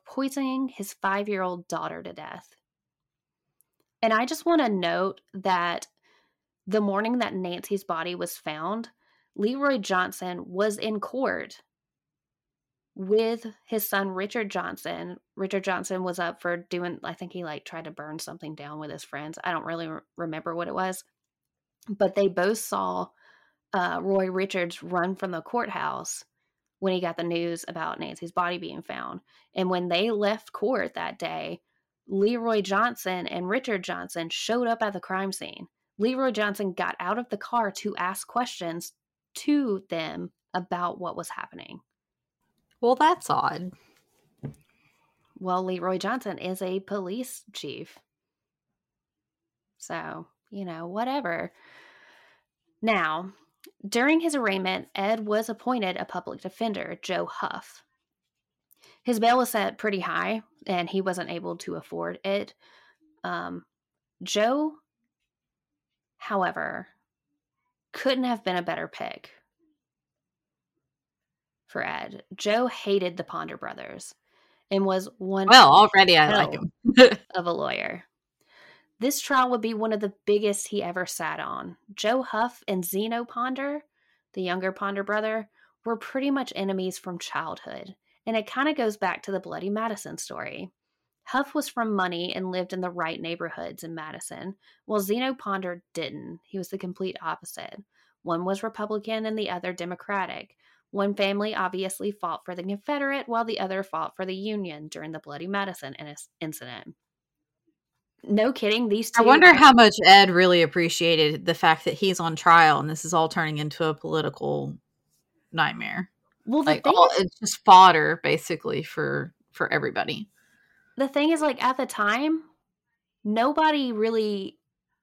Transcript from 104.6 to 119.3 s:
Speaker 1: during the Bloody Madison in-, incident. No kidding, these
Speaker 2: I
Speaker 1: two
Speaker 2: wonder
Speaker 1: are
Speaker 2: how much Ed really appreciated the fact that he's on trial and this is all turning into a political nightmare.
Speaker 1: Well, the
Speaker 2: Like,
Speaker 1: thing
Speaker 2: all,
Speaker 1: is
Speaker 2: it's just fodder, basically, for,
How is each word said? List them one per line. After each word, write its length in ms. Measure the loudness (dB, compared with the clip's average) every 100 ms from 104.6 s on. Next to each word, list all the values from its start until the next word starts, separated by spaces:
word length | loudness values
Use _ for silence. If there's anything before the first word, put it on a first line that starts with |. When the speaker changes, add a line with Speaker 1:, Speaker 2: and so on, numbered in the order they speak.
| -6 -10 -14
Speaker 1:
during 240 | -12 -12
the 80 | -12
Bloody 280 | -12 -12 -6
Madison 460 | -4 -4 -8 -12 -14
in-, 200 | -16 -16 -20 -10
incident. 540 | -10 -10 -12 -14 -16 -20 _ _ _ _ _ _ _ _ _ _ _ _
No 280 | -2 2 2
kidding, 380 | 2 0 2 2
these 220 | 0 0 6
Speaker 2:
I 40 |
Speaker 1:
two 60 | 10
Speaker 2:
wonder 200 | 12 12
Speaker 1:
are 60 |
Speaker 2:
how 200 | 12 12
much 220 | 12 10 10
Ed 260 | 12 12 12
really 320 | 8 8 8
appreciated 840 | 6 4 0 2 4 6 4 2 -2
the 80 |
fact 320 | 4 4 4 2
that 80 |
he's 260 | 0 0 0
on 160 | -2 2
trial 440 | 8 10 10 6
and 100 | 2
this 160 | -6 0
is 80 |
all 160 | 2 2
turning 280 | 2 -2 -2
into 280 | -4 -2 -2
a 80 |
political 840 | -2 -2 -2 -2 -4 -4 -4 -4 -10 _ _ _ _ _ _ _
nightmare. 580 | -2 -2 -2 -8 -8 -10 _ _ _ -2
Speaker 1:
Well, 180 | 0
the 80 | 2
Speaker 2:
Like, 120 | 2
Speaker 1:
thing 100 | 4 6
Speaker 2:
all, 140 | 6
Speaker 1:
is 80 | 6 0
Speaker 2:
it's 140 | -2
just 260 | -6 0 10
fodder, 540 | 12 12 10 4 0
basically, 580 | 0 0 -2 -6 -4 -6
for, 520 | -6 -6 -4 -4 -6